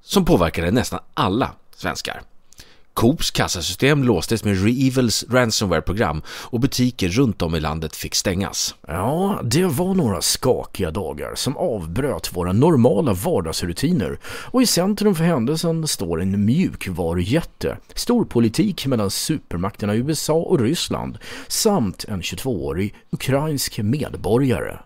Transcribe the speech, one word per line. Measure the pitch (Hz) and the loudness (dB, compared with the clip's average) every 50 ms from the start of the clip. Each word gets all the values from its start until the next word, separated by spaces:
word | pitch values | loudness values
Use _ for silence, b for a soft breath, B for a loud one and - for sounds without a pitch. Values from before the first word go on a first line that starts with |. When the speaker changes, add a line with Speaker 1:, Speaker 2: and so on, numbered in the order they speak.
Speaker 1:
som | _ - - 202 175 | _ 2 2 2 4
påverkade | 156 165 104 85 80 - 87 82 85 | 6 4 4 4 2 0 -2 0 2
nästan | 104 127 - - 92 90 - - - | 2 2 0 -2 -6 -8 -10 -6 -2
alla | - 139 95 95 123 139 - - - - - - | 0 0 2 2 0 -2 -4 -6 -16 -20 -20 -18
svenskar. | - - 87 - - - - - - - - - - - b b b b b b b b b _ | -8 -6 -6 -6 -6 -8 -10 -10 -10 -14 -18 -20 -20 -20 b b b b b b b b b _
Coops | - 113 120 160 160 - - | 2 2 2 4 2 -2 -2
kassasystem | - - 95 82 - 90 76 87 90 - 135 135 151 143 131 | 0 -2 -2 -2 -2 -4 -4 -6 -2 0 2 2 4 4 4
låstes | 123 107 82 - - 117 107 - | 4 2 2 2 0 -2 0 0
med | 107 101 92 95 | 0 2 2 2
Reevils | 110 123 139 135 131 127 131 127 113 - - - - | 2 4 4 2 2 2 2 2 2 0 -2 -2 0
ransomware-program | - 127 123 113 - - 113 95 85 78 - - 92 107 117 80 76 78 - - | 2 2 2 2 0 0 0 2 0 0 0 -2 0 0 0 0 -2 -4 -6 -10
och | - - - - - 117 | -14 -14 -10 -4 -2 0
butiker | 123 135 - - 123 127 - - - 87 | 0 0 2 2 0 0 0 0 -2 0
runt | 87 120 143 117 92 - | 2 2 2 2 2 -2
om | 92 82 82 | -2 -2 -2
i | 80 | -2
landet | 78 76 78 80 80 76 - | -2 -2 -4 -4 -6 -8 -8
fick | - - 76 - | -10 -10 -4 -4
stängas. | - - 104 87 95 98 - - - - - - _ - | -2 -2 0 -2 -2 -2 -4 -4 -4 -6 -6 -8 _ -12
Speaker 2:
Ja, | - 76 87 95 120 147 170 196 202 214 - - | -8 -6 -4 -2 -2 0 0 0 -2 -2 -2 -2
det | 117 107 160 185 | 0 2 2 2
var | 185 127 139 180 190 196 | 2 0 0 0 0 2
några | 190 151 110 95 80 | 2 2 2 0 0
skakiga | - - - - - 127 113 71 64 - - - 95 80 | 0 -2 -2 0 2 2 2 2 -2 -8 -4 -4 -2 -2
dagar | 76 104 92 73 69 71 69 57 - | -2 -4 -4 -4 -6 -6 -8 -8 -6
som | - - - - | -4 -4 -4 -2
avbröt | - 180 170 117 101 82 80 87 123 135 135 101 82 - - - | -2 -2 -2 -2 -2 -4 -4 -4 -2 -2 -2 -2 -4 -6 -6 -4
våra | 90 87 90 | -2 0 2
normala | 92 110 139 175 165 123 113 127 180 196 170 127 | 4 6 6 6 6 8 6 6 6 4 2 2
vardagsrutiner. | 98 87 101 185 165 107 85 80 - - - 87 82 - - 160 180 143 92 65 69 - - | 0 0 0 0 0 0 0 -2 -4 -4 -4 -4 -2 -2 0 0 2 0 0 -2 -6 -8 -12
Och | - - - - - - 254 | -14 -14 -12 -12 -2 2 2
i | 254 | 2
centrum | 196 - 170 180 196 214 - 208 214 196 | 4 2 2 2 0 0 2 2 2 2
för | 160 165 | 4 2
händelsen | 175 170 131 110 131 160 160 - 165 165 160 156 151 | 2 2 2 2 0 0 0 0 0 0 0 -2 -4
står | - - 98 82 85 80 | -4 -4 -2 -2 -2 0
en | 90 95 98 101 101 | 0 0 2 2 4
mjukvarujätte. | 107 123 170 190 - - - - 98 90 82 87 82 85 90 87 92 131 165 - - - - - 69 58 - - - - | 4 4 4 2 0 -2 -6 -8 -6 -4 -2 -2 0 0 0 0 2 0 0 0 -2 -10 -4 -4 -4 -4 -4 -12 -12 -8
Stor | - - - 247 240 165 | -6 0 0 2 2 0
politik | - - 120 117 113 113 - 185 220 170 - - | 0 2 2 2 2 2 2 0 0 0 -4 -2
mellan | 135 131 113 104 95 | -2 0 0 0 -2
supermakterna | - - - - 160 - - - - 85 92 98 - - 107 104 104 | -2 -4 -2 -2 -4 -4 -4 -8 -6 -4 -4 -4 -4 -4 -2 0 0
U | 113 127 151 | 0 0 -2
S | 156 - - - | -2 -2 -2 0
A | 156 | 0
och | 165 170 - 185 143 | 0 2 2 2 2
Ryssland | 110 120 170 - - - - 62 60 65 - - B B B B B B | 2 2 0 0 -2 -4 -4 -4 -4 -8 -10 -12 B B B B B B
samt | - - - 220 202 180 117 92 - - - | -4 0 2 2 2 2 0 -2 -4 -6 -8
en | - 104 90 | -6 -6 -6
tjugotvåårig | 82 - 92 87 - 135 120 85 67 71 71 87 101 104 b b b b | -6 -6 -8 -6 -4 -4 -4 -4 -4 -4 -2 -2 -4 -4 b b b b
ukrainsk | - - - - 127 139 151 160 147 131 - - - - | -8 -6 -2 0 0 2 2 0 -2 -2 -4 -4 -4 -2
medborgare. | 95 101 127 147 147 - - - - 90 110 123 143 131 110 76 57 50 50 - - | 0 0 0 0 -2 -6 -6 -6 0 2 4 4 4 4 2 0 -2 -6 -8 -12 -18